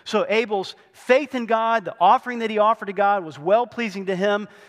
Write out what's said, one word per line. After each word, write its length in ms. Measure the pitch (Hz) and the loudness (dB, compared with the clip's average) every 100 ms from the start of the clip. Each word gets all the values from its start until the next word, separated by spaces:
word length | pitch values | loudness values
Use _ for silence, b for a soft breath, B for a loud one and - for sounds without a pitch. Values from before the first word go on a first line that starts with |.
| - | -4
So 200 | 214 175 | -2 0
Abel's 460 | 220 220 202 - - b | 0 0 -4 -6 -14 b
faith 420 | - - 262 285 254 | -6 2 2 0 -6
in 100 | 220 | -2
God, 380 | 226 226 226 | -2 0 -2
the 120 | 170 - | -4 2
offering 400 | 185 254 247 233 | 4 4 0 -6
that 100 | 220 | -2
he 100 | 208 | 2
offered 260 | 214 220 202 | 2 0 -4
to 80 | |
God 320 | 196 202 202 160 | -2 0 0 -4
was 120 | 143 | -6
well-pleasing 680 | 165 220 240 240 220 196 190 | 2 2 2 -6 -6 -6 -6
to 100 | 180 | -2
him, 320 | 202 208 208 B | 0 0 -4 B